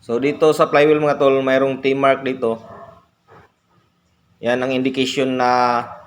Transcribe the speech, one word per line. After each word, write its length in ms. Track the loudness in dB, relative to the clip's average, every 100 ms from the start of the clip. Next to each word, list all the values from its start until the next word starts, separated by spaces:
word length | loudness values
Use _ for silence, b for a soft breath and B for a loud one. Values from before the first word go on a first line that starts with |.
| -6
So, 80 | -4
dito 320 | -2 2 2 2
sa 80 | 2
flywheel, 320 | 4 4 4
mga 240 | 0 0
tol, 160 | 2 2 2
mayroong 400 | 0 0 -2 -2
T-mark 400 | 0 2 0 -2
dito. 320 | -4 -4 -6 -10 -20 -20 -20 _ _ _ -20 _ _ _ _ _ _ _ _ _ _
Yan 160 | -4 -4
ang 160 | -2
indication 640 | -2 -2 -2 -4 -2 -4 0
na 480 | 0 2 0 -2 -6 -16